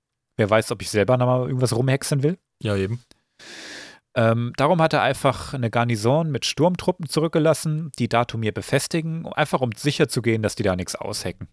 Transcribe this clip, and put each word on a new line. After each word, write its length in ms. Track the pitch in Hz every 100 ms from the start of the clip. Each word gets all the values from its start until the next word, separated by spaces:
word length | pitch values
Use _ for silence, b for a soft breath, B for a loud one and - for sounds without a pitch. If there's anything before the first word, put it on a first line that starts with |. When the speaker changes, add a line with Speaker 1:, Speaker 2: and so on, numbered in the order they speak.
| _ _ _ -
Speaker 1:
Wer 140 | 104
weiß, 220 | 110 -
ob 100 | 110
ich 80 | -
selber 280 | 107 98 127
nochmal 300 | 127 127 127
irgendwas 280 | 127 127 117
rumhexen 480 | 131 135 - 143
will.“ 140 | 143 185 _ _
Speaker 2:
Ja, 140 | 110 101
eben. 260 | 98 120 _ _ B B B B B B B B _ -
Speaker 1:
Ähm, 380 | 113 117 120 -
darum 220 | 139 175
hat 120 | 160
er 80 | 147
einfach 540 | 117 135 - - - 139
eine 160 | 117
Garnison 600 | 120 120 110 110 147 165
mit 140 | 131 -
Sturmtruppen 640 | - 165 180 - - 156
zurückgelassen, 840 | - 160 170 151 151 160 151 160 -
die 100 | 117
Datumir 440 | 117 120 117 110
befestigen, 760 | 104 - 135 - 165 160 165 160
einfach 360 | - 151 170
um 100 | 127 107
sicher 320 | 147 - 151
zu 140 | -
gehen, 220 | 117 110
dass 120 | 107 -
die 80 |
da 120 | 104 92
nichts 200 | 90 -
aushecken. 520 | - 104 92 87 87